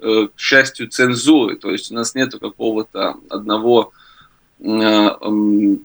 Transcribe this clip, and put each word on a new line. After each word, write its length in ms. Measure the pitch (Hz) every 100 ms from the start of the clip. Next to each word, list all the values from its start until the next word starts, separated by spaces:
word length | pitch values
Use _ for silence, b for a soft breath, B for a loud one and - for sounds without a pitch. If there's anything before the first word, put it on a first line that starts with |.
э, 280 | 113 110 104
к 40 | -
счастью, 480 | - 135 131 - 117
цензуры, 680 | - 127 120 127 156 110 -
то 140 | 98
есть 200 | 98 -
у 40 |
нас 200 | 113 113
нету 240 | 131 131 127
какого-то 760 | 107 - 113 107 110 95 95 - -
одного, 640 | 98 107 107 117 120 104 b b b b b _ _
э, 40 | 104
м, 1120 | 110 110 107 104 - 107 107 107 104 101 98